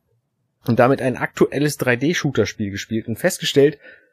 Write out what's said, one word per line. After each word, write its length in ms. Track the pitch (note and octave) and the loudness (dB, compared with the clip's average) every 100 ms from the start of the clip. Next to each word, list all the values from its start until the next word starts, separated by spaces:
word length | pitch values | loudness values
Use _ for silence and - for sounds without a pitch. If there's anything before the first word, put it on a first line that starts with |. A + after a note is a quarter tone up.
| _ _ _ _ _ _ - | _ _ _ _ _ _ -2
und 120 | A#2 | 2
damit 240 | A#2+ C3+ | 4 2
ein 140 | C3 A#2+ | 0 -4
aktuelles 600 | D#4 - - - D3 - | -6 0 0 2 -2 -2
drei 200 | B2+ A#2+ | -2 0
D-Shooter-Spiel 720 | C#3 F3+ D3 B2+ G#2 - G2+ | 0 0 0 0 -2 -2 -6
gespielt 360 | G2 - A2 A2 | -6 -6 -6 -4
und 120 | A2+ | -4
festgestellt, 600 | F3+ - - - C#3 - - - _ | -2 -2 0 4 4 2 -10 -20 _